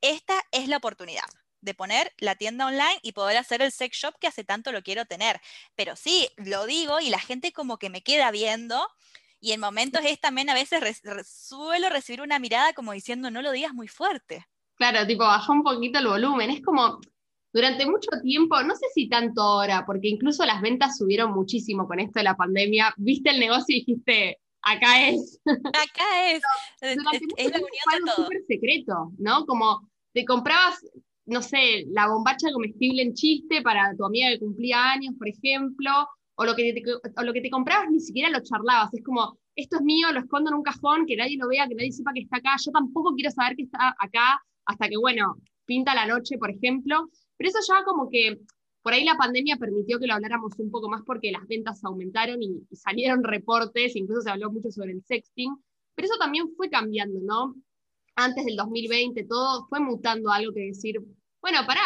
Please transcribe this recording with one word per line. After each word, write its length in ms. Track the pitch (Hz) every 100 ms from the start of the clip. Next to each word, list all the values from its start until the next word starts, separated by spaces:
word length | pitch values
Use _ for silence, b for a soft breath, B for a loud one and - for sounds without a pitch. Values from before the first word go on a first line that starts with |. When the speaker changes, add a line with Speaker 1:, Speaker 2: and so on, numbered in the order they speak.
Speaker 1:
"Esta 400 | 269 311 - 381 -
es 160 | 254 262
la 100 | 285
oportunidad 480 | 226 202 175 113 - - _ _
de 120 | 196 190
poner 380 | 190 226 339 -
la 180 | - 190
tienda 300 | 208 240 262
online 340 | 269 302 381
y 80 | 226
poder 260 | 208 196 226
hacer 240 | 254 240
el 100 | 269
sex 240 | - 254 -
shop 180 | 294 -
que 80 | 330
hace 160 | -
tanto 280 | 196 208 269
lo 100 | 214
quiero 220 | 190 202 226
tener". 340 | 175 220 190 B B B -
Pero 200 | 196 -
sí, 340 | - 359 247 -
lo 280 | 196 196 220
digo 340 | 311 311 302
y 100 | 302
la 100 | 185
gente 320 | - 254 349
como 240 | 320 262 226
que 120 | 196
me 100 | 185
queda 280 | - 294 262
viendo, 560 | 208 220 226 233 247 381 - b b b b
y 120 | 214
en 60 | 214
momentos 420 | 208 208 254 320 294
es 140 | 294
también 300 | 311 262 285
a 40 | 254
veces 260 | 277 330
re-, 140 | 226 220 202
re-, 100 | 202
suelo 680 | - - - 269 311 339 370
recibir 320 | 285 - 240
una 180 | 294 285
mirada 340 | 240 226 302
como 200 | 320 226
diciendo, 360 | 196 - 240 254
"No 100 | 226
lo 100 | 285
digas 220 | 262 302
muy 140 | 247 220
fuerte". 600 | - 359 302 - 160 - _ _ -
Speaker 2:
Claro, 300 | 240 226 208
tipo, 180 | 220
baja 280 | 220 202 -
un 100 | 294
poquito 360 | 294 240 240 285
el 80 | 247
volumen. 420 | 202 262 262 220
Es 120 | 294
como, 380 | - 294 233 - - _ _ _ _
durante 320 | 226 254 247 277
mucho 240 | 403 - 262
tiempo, 380 | 254 294 320 294
no 100 | 277 480
sé 100 | 523
si 140 | 320 240
tanto 320 | 240 233 233
ahora, 420 | 208 202 202 190 196
porque 220 | 196 208
incluso 360 | 208 269 285 302
las 160 | 208
ventas 360 | 220 254 269 262
subieron 360 | 190 208 226
muchísimo 540 | 196 190 240 196 196 175
con 120 | 175
esto 200 | 214 220
de 40 |
la 120 | 202 190
pandemia. 580 | 180 196 202 214 220 208
Viste 320 | 202 269 277
el 100 | 269
negocio 360 | 226 247 - 254
y 40 |
dijiste, 580 | - 240 - 220 185 - _ _
"Acá 460 | 208 214 247 254 269
es". 300 | 240 - - 311
<laughs> 280 | 294 269
Speaker 1:
Acá 580 | 302 302 - 392 359 370
es. 160 | 320 - 269 - -
Speaker 2:
Pero 160 | 262 262
durante 160 | 294
Speaker 1:
Es, 160 | 247 311
Speaker 2:
mucho 200 | 392 269
Speaker 1:
es 40 |
la 60 | 339
Speaker 2:
tiempo 100 | 370
Speaker 1:
unión 160 | 277
Speaker 2:
fue 100 | 294
Speaker 1:
de 80 | -
Speaker 2:
algo 80 | 349
Speaker 1:
todo. 60 | -
Speaker 2:
súper 240 | 349 381 -
secreto, 640 | 131 - 302 262 175 165 185
¿no? 280 | 208 277 311
Como 440 | 240 220 175 - _ _
te 120 | 233 247
comprabas, 540 | 247 254 330 359 - - - - _ 208
no 160 | 240
sé, 440 | 247 277 247 214 143
la 160 | 208 208
bombacha 440 | 226 226 269 320
comestible 480 | 262 220 - 254 262
en 100 | 247
chiste 480 | 240 302 294 - 311
para 340 | 240 208 196 196
tu 100 | 196
amiga 240 | 226 254
que 100 | 240
cumplía 520 | 214 208 247 240 254
años, 240 | 269 269 -
por 100 | 208
ejemplo, 640 | 208 269 269 269 269 269 285 294 - _ -
o 100 | 233
lo 100 | 226
que 180 | 233
te, 80 | 233 220 247 - 240
o 60 |
lo 100 | 240
que 80 | 240
te 80 | 247
comprabas 400 | 262 254 403 330
ni 80 | 311
siquiera 300 | - 214 330
lo 120 | 277
charlabas. 500 | - 220 233 240 214
Es 100 | 226
como, 340 | 262 247 - - _ -
"Esto 220 | 262 330
es 40 |
mío, 280 | 285 311 330
lo 80 | 269
escondo 300 | 247 285 311
en 60 | 294
un 60 |
cajón, 420 | 294 262 285 311 320
que 100 | 220
nadie 220 | 254 285
lo 80 | 247
vea, 200 | 269 277
que 80 | 233
nadie 160 | 254
sepa 200 | 262 262
que 80 | 254
está 160 | - 247
acá. 180 | 254 269 302
Yo 60 |
tampoco 420 | 302 262 330 339 269
quiero 160 | 285
saber 240 | 254 247 254
que 80 |
está 320 | 254 240 254 -
acá 420 | 196 233 247 277 - _ -
hasta 220 | 214 208
que, 80 | 214
bueno, 380 | 254 233 196 - _ _ -
pinta 280 | 247 262 254
la 100 | 214
noche", 300 | 240 240 254
por 120 | 208
ejemplo. 580 | 196 247 262 269 311 320 b b -
Pero 120 | 370
eso 100 | 427 381
ya 160 | 381
como 260 | 381 339 254
que 280 | 240 220 214 - _ _ _
por 120 | 226
ahí 100 | 247 311
la 100 | 320
pandemia 400 | 247 254 285 269
permitió 420 | 220 208 202 240
que 80 | 247
lo 60 | 214
habláramos 380 | 214 233 220 -
un 140 | 214
poco 180 | 226 214
más 120 | 220 214
porque 260 | 240 208
las 160 | 185 190
ventas 360 | 226 214 196
aumentaron 580 | 196 190 185 220 233 240
y, 240 | 202 170 -
y 60 | 190
salieron 480 | - 214 262 254
reportes, 720 | 233 202 202 233 220 233 240 202
incluso 260 | 190 233
se 100 | 214
habló 200 | 196 214
mucho 200 | 220 226
sobre 200 | 202 190
el 100 | 185
sexting, 520 | - 240 - - 247 277 _ _ _ -
pero 100 | 370
eso 100 | 453
también 280 | 294 302 330 330
fue 140 | 381
cambiando, 500 | 269 220 214 202 190
¿no? 340 | 196 220 262 262 - _ _ _ _ -
Antes 300 | 254 254 254
del 100 | 208
dos 120 | 214
mil 180 | 226 226
veinte 360 | 240 247 247 196
todo 420 | 240 262 254 -
fue 100 | 285
mutando 500 | 277 220 226 226 214
a 60 | 202
algo 160 | 220
que 80 | 208 196
decir, 280 | 196 220 214 - - _ _
"Bueno, 180 | 359 311 247
pará, 140 | 269